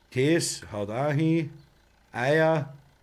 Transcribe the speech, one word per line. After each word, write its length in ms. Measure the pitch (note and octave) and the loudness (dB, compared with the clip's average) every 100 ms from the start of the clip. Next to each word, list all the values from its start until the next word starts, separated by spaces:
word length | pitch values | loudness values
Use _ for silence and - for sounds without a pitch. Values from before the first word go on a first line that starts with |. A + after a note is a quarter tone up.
| _ | _
Käse, 600 | B2 C#3+ E3 - - - | 0 2 2 0 -6 -8
haut 200 | G#2 G2+ | -8 -6
auch 220 | A2+ D3 | -2 -2
hin. 380 | C#3+ D#3+ E3 D#3 - - _ _ _ _ | 0 2 0 -2 -10 -20 _ _ _ _
Eier, 600 | A2+ C3 D#3 D#3+ D#3+ - - - _ | -4 2 4 4 2 -2 -12 -20 _